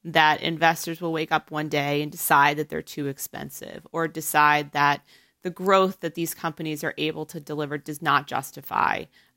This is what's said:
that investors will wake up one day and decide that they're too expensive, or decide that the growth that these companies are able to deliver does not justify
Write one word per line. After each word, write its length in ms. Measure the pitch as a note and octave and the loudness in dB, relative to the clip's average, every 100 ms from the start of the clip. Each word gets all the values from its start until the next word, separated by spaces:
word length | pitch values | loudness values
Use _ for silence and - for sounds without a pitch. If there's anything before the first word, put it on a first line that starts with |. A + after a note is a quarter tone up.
that 360 | E3+ D#3+ D3+ D3+ | -2 4 4 4
investors 600 | D#3+ D#3+ E3 E3 - D#3+ | 0 2 2 2 -4 -6
will 120 | E3+ | -4
wake 200 | D#3+ D#3 | -4 0
up 180 | D#3 - | -2 -2
one 180 | D3+ D3+ | -6 -2
day 340 | D3 C#3+ D3 | -2 0 -2
and 80 | D3+ | -2
decide 460 | F3 - D3 C#3+ D3+ | -6 4 6 6 4
that 120 | D3+ | -4
they're 120 | D#3 | -8
too 280 | - - C#3 | -8 -8 -6
expensive, 800 | C3+ - C#3 C#3+ - - - - | -6 -10 -12 -12 -12 -16 -16 -10
or 160 | E3 D#3+ | -4 -4
decide 640 | D#3+ D#3 D3+ D3+ D3+ C#3+ | -4 0 4 6 6 2
that 300 | C#3+ C#3+ C#3+ - _ _ _ | 2 2 2 -4 _ _ _
the 80 | F#3 | -10
growth 500 | E3+ F#3 F#3+ F#3+ G3 | -4 4 6 4 0
that 140 | E3 | -8
these 200 | E3+ E3 | -4 -6
companies 480 | - E3 D3+ D#3+ D3+ | -4 -6 -6 -6 -6
are 120 | D#3+ - | -6 -4
able 300 | D3+ D#3 D3+ | -4 -4 -8
to 140 | E3 | -12
deliver 360 | D3+ D3+ D3 D3 | -8 -6 -4 -6
does 240 | D3+ D3+ | -8 -6
not 260 | D#3+ C#3+ C#3+ | -4 -6 -8
justify 800 | C#3 C#3 - - - - - - _ _ | -8 -8 -16 -8 -2 -2 -2 -8 _ _